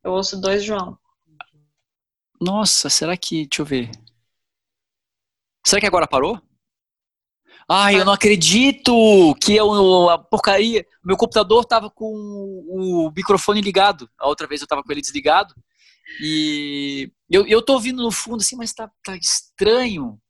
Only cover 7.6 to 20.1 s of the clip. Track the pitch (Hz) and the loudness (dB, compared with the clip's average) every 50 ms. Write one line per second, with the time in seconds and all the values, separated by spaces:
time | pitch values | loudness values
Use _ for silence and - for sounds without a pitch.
7.6 | _ - 170 196 202 202 202 190 185 196 202 - - 208 214 180 160 165 180 233 | _ 0 2 2 4 4 4 4 4 2 2 2 4 2 4 4 2 2 4 4
8.6 | 262 277 269 - - 247 240 233 226 220 208 190 175 156 139 - - - 208 214 | 4 2 2 2 0 2 4 6 6 8 8 8 8 6 4 2 0 2 2 4
9.6 | 214 208 208 202 196 185 185 180 175 175 170 170 - _ - 208 - 208 196 196 | 2 2 4 4 4 6 6 6 6 4 2 2 0 _ -4 0 2 2 2 2
10.6 | 214 226 233 202 - _ _ _ _ 180 190 - 233 233 - 220 208 180 214 240 | 2 0 -2 -4 -4 _ _ _ _ -4 0 0 0 0 0 -2 2 4 4 2
11.6 | 226 _ - 226 208 208 _ _ 220 220 214 214 208 208 202 202 196 196 190 185 | 4 _ -2 -2 -2 -4 _ _ -12 -10 -10 -12 -12 -14 -12 -12 -12 -12 -14 -16
12.6 | - 165 185 185 185 185 180 170 160 156 151 180 185 - 202 180 - - 208 214 | -14 -10 -8 -6 -4 -2 -2 -2 -2 -2 -6 -8 0 0 0 0 0 -2 -2 -2
13.6 | 202 202 180 190 196 208 196 143 123 _ _ _ - 139 151 - 160 131 147 139 | -2 -2 0 2 2 2 0 -2 -14 _ _ _ -4 -4 -4 -4 -8 -12 -10 -12
14.6 | 143 _ 151 139 - - 147 143 139 - - 147 135 147 156 185 202 _ _ - | -8 _ -8 -8 -6 -8 -10 -8 -8 -8 -10 -4 0 2 2 2 0 _ _ -20
15.6 | _ _ _ _ _ _ _ _ _ - - - 151 156 156 156 156 151 147 147 | _ _ _ _ _ _ _ _ _ -20 -16 -10 -8 -4 -4 -2 -2 -4 -4 -6
16.6 | 147 143 143 143 143 139 139 139 135 - _ _ _ _ 165 190 196 - 214 233 | -8 -8 -8 -8 -8 -8 -8 -10 -12 -14 _ _ _ _ 0 0 2 4 2 2
17.6 | 233 - 269 254 214 254 254 254 240 233 196 - - 220 240 226 196 - 254 247 | 4 2 0 0 0 -6 -6 -4 -6 -4 -6 -6 -8 -8 -6 -6 -6 -6 -6 -8
18.6 | 226 220 - - 220 214 _ _ _ - 190 175 170 - - - - _ _ - | -12 -12 -10 -12 -14 -16 _ _ _ -14 -12 -6 -4 -4 -4 -4 -6 _ _ -2
19.6 | 196 208 226 254 254 240 196 156 135 117 | 0 0 2 0 0 -4 -6 -8 -10 -12